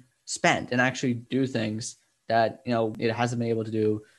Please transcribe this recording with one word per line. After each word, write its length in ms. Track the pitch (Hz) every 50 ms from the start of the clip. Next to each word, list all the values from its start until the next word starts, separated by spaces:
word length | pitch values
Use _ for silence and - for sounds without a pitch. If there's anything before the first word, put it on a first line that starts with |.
| - _ _ _ _
spend 440 | - - - - 170 135 - - -
and 100 | 123 127
actually 320 | 123 131 127 - 147 127 117
do 320 | 113 - - 127 131 135
things 520 | 127 131 113 113 107 107 110 117 - - _ _ _ _ _ _ -
that, 340 | 113 117 113 107 110 - -
you 80 | 123 120
know, 220 | 113 113 110 110
it 140 | - 120 113
hasn't 280 | 107 117 120 120 120 120
been 100 | 117 117
able 140 | 113 113 110
to 60 | 110
do 320 | 113 110 107 107 107 107 - - _